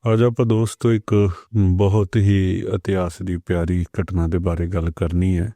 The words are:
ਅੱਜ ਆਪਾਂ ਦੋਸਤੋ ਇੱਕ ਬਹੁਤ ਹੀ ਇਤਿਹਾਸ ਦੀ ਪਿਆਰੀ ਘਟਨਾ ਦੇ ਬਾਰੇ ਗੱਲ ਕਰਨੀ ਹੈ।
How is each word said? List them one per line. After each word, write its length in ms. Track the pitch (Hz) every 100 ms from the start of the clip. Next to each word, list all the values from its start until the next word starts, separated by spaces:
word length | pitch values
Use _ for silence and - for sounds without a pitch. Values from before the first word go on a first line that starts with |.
| 117
ਅੱਜ 100 | 110
ਆਪਾਂ 240 | 120 113 117
ਦੋਸਤੋ 460 | 110 113 - 120
ਇੱਕ 380 | 113 - 104 101 87 - 110 95 90
ਬਹੁਤ 400 | 101 107 98 117
ਹੀ 480 | 101 98 92 95 -
ਇਤਿਹਾਸ 480 | 98 - - 90 -
ਦੀ 140 | 92 87
ਪਿਆਰੀ 480 | - 87 85 90
ਘਟਨਾ 440 | 85 - 85 92 82
ਦੇ 100 | 87
ਬਾਰੇ 280 | 90 82 85
ਗੱਲ 240 | 90 85
ਕਰਨੀ 480 | - 85 87 92 90
ਹੈ। 140 | 98